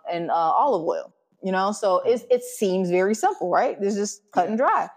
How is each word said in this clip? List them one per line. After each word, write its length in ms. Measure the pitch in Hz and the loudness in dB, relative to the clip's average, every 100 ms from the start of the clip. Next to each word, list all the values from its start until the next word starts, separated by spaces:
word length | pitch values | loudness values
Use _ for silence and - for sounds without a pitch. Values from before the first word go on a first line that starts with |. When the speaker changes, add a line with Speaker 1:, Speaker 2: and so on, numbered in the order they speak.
| - | -8
Speaker 1:
and, 180 | 170 165 | -6 -2
uh, 40 | |
olive 520 | 160 165 - 285 196 160 | 0 2 2 2 0 -2
oil, 260 | 78 60 _ _ _ | -4 -8 _ _ _
you 80 | 196 | -4
know? 200 | 185 196 | 0 0
So 280 | 214 202 180 | 0 0 2
it's, 240 | 202 233 | 2 0
Speaker 2:
Mm. 40 | - | 0
Speaker 1:
it 120 | 247 | -2
seems 460 | - - 202 185 180 | -2 -2 0 2 2
very 260 | 180 190 220 | 2 2 2
simple, 340 | 381 403 180 | 0 -2 0
right? 280 | 175 - - | 0 0 0
It's 140 | 196 202 | -2 -2
just 260 | 208 - _ | -4 -8 _
cut 120 | - 180 | -2 0
Speaker 2:
Yeah. 40 | |
Speaker 1:
and 80 | 220 | 2
dry. 320 | 302 381 - | 2 2 -2